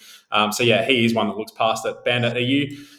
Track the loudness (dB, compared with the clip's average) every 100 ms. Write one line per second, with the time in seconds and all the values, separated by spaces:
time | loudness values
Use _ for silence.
0 | -20 -20 _ 0 0 2 2 4 4 2
1 | 2 2 -2 -4 -10 -2 -2 0 -4 -6
2 | -2 -2 -2 -2 -2 -2 -2 -8 -18